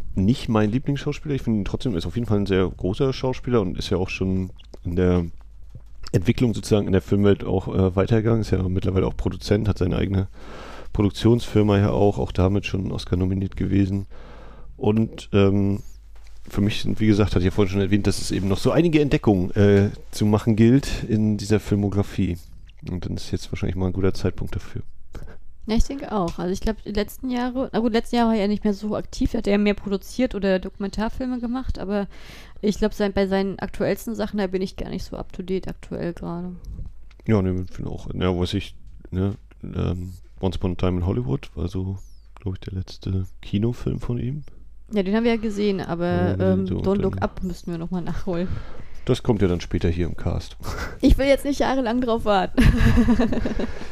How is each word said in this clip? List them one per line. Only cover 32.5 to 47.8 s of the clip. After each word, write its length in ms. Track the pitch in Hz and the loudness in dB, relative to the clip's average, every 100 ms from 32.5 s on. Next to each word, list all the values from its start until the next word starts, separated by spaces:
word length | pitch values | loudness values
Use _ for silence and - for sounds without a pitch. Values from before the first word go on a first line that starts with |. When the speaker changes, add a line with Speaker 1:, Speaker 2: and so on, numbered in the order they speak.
| - | -4
Speaker 2:
ich 180 | - 190 | -2 2
glaub, 160 | 208 - | 0 0
sein, 180 | 202 | 0
bei 140 | 196 196 | 2 2
seinen 320 | 190 196 175 | 2 0 -4
aktuellsten 560 | 190 - 175 202 - 214 | -6 -2 0 -2 -4 -6
Sachen, 240 | 208 208 | -4 -2
da 80 | 190 | -2
bin 160 | 185 | -2
ich 120 | 185 - | -4 -6
gar 140 | - | -6
nicht 140 | 185 | -6
so 140 | - - | -8 -10
up 140 | - | -10
to 120 | - | -10
date 240 | 180 190 - | -4 -4 -4
aktuell 460 | 175 - 175 170 | -10 -10 -8 -6
gerade. 400 | 170 175 170 180 175 - - - - - - - | -6 -8 -8 -8 -10 -12 -10 -10 -12 -16 -8 0
Speaker 1:
Ja, 160 | 107 | 2
ne, 200 | 92 92 92 | 2 0 -4
ich 60 | - | -8
finde 160 | - | -8
auch, 160 | 87 - 95 | -8 -8 -2
ja, 200 | 90 87 | 0 0
was 160 | 90 101 | 0 -2
ich, 180 | - - - - - | -6 -12 -16 -18 -8
ne, 240 | 90 98 - - - | -2 -2 -4 -12 -16
ähm, 500 | 95 - 90 90 90 90 - - | -10 -4 -2 -4 -8 -14 -18 -4
Once 140 | 95 - | -2 0
Upon 160 | 95 | -2
a 40 | 87 | 0
Time 220 | 92 90 | 0 2
in 40 | 87 | 0
Hollywood 460 | 120 127 135 - | 0 -2 -4 -6
war 140 | - 90 | -6 -6
so, 320 | 92 95 98 - - - - | -4 -6 -8 -12 -20 -20 -10
glaub 140 | - 92 | -8 -8
ich, 60 | |
der 120 | - | -8
letzte 540 | 95 - - - 95 92 - | -8 -8 -8 -4 -4 -4 -10
Kinofilm 560 | - 107 113 120 - 127 | -4 0 0 -2 -4 -4
von 180 | - 120 | -4 -4
ihm. 240 | 120 147 - - - - - | -4 -6 -10 -14 -18 -18 -6
Speaker 2:
Ja, 120 | 208 | -2
den 120 | 190 220 | 0 2
haben 80 | |
wir 120 | 233 226 | 2 0
ja 20 | |
gesehen, 420 | 220 202 208 190 | -2 0 0 0
aber, 540 | - 170 175 180 180 190 | -2 -2 0 2 2 2
Speaker 1:
Ja, 140 | 190 | 2
Speaker 2:
ähm, 120 | 190 190 | 2 0
Speaker 1:
so, 120 | 185 | 0
Speaker 2:
Don't 180 | 95 101 | 0 0
Speaker 1:
dann 60 | |
Speaker 2:
Look 200 | 95 - | 0 0
Up 220 | 214 - | -2 -2
müssen 260 | 185 175 - | -6 -6 -6
wir 80 | |
noch 140 | 165 | -6